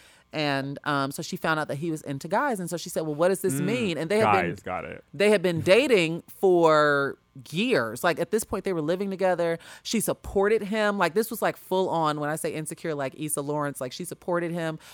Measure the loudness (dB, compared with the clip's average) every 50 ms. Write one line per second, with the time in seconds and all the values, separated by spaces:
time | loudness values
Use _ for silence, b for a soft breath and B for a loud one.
0 | b b b b b b -6 -2 -2 0 0 -2 -2 -4 -8 -6 -4 -2 0 0
1 | 0 -2 -4 -6 -8 -8 -8 -4 -2 -2 0 0 -2 -4 -6 -6 -4 -4 -6 -6
2 | -6 -8 -8 -8 -6 -4 -2 -2 0 0 -2 -4 -4 -6 -8 -8 -8 -6 -6 -4
3 | -4 -4 0 2 2 2 2 2 0 0 0 0 0 0 0 0 0 -2 -2 -2
4 | -2 0 2 2 4 4 4 4 2 0 -4 -6 -8 -8 -6 -6 -6 -8 -12 -14
5 | -16 _ -2 2 4 4 4 4 4 2 0 2 4 6 6 6 6 6 4 4
6 | 4 2 0 -4 -8 -12 -4 0 4 4 6 6 6 6 6 6 6 6 4 2
7 | 2 0 -4 -8 _ _ -20 -20 -16 -6 -4 -2 0 2 2 2 0 0 -4 -2
8 | 0 0 0 0 -2 -2 -2 -2 -2 -4 -6 -6 -4 -2 -2 -2 -2 -2 -2 -2
9 | -2 -4 -2 0 2 2 2 2 0 0 -2 -4 B B B B B B -2 -2
10 | 0 -2 -4 -4 -6 -4 0 2 2 2 2 0 0 -2 -2 0 0 0 2 2
11 | 0 0 2 0 -2 -2 -2 -2 -2 -2 -2 -4 -6 -4 -2 0 0 0 0 0
12 | 0 0 0 -2 -4 -4 -4 -4 -4 -6 -6 -6 -8 -10 -10 -8 -8 -6 -4 -4
13 | -4 -6 -6 -8 -8 -6 -4 -4 -4 -2 -2 -2 -2 -4 -6 -6 -8 -8 -8 -10
14 | -10 -10 -12 -10 -4 -2 -2 -2 -2 -2 -4 -4 -4 -4 -6 -8 B B